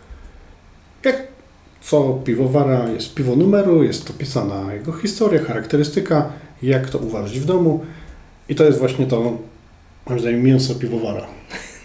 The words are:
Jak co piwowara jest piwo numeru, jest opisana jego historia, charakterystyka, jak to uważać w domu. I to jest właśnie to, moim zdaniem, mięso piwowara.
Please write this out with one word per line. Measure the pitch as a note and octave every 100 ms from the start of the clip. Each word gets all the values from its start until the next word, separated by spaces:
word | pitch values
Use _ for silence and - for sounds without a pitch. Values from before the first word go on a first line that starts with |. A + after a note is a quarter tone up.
| - - - - - - - - - -
Jak | C4+ C4 - - - - - -
co | - D3+ C3+ B2+
piwowara | C3 A#2 C3 C#3+ C#3 B2+ A#2
jest | A2 -
piwo | - B2+ B2
numeru, | F#3 G3+ F#3+ E3
jest | C3 - -
opisana | - C#3+ B2+ G2 G2 F#2+
jego | G#2 D3
historia, | D#3+ G#3 - G#3 D#3+
charakterystyka, | - A2+ - D3 D3 - - D#3 D3 - - -
jak | B2+ C3 C3
to | -
uważać | A2+ A2 G2+ B2+
w |
domu. | D3+ F#3 E3 D3 - - - - - - -
I |
to | D3
jest | D3+ B2
właśnie | B2+ - B2+
to, | A#2 A#2+ A2 - - - - - - -
moim | B2
zdaniem, | A#2 A#2+
mięso | C3 C3 C3
piwowara. | A#2+ A#2 A2+ A2+ G2 - - - - - -